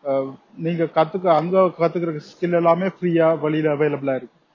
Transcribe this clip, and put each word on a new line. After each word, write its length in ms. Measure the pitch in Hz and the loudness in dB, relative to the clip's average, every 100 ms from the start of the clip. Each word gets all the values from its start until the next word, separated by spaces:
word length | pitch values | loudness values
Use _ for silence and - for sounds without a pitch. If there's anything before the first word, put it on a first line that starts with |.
அஹ், 320 | 143 135 135 135 _ - | -2 -2 -4 -10 _ -8
நீங்க 260 | 165 170 | -6 -2
கத்துக்க-, 520 | 160 160 160 190 180 156 | -2 0 0 0 2 2
அங்க 240 | 165 190 | 2 2
கத்துக்கிற 580 | 185 - 165 170 170 151 | 2 2 -2 -2 -6 -8
ஸ்கில் 340 | - - 175 | -12 -8 -2
எல்லாமே 320 | 175 170 170 185 | 2 2 2 0
ஃப்ரீயா 520 | - 180 165 160 165 | -2 -2 2 2 2
வெளியில 280 | 151 151 156 | -2 0 0
அவைலபிளா 480 | 143 151 143 135 131 | 0 0 -2 -4 -4
இருக்கு. 240 | 120 _ _ | -6 _ _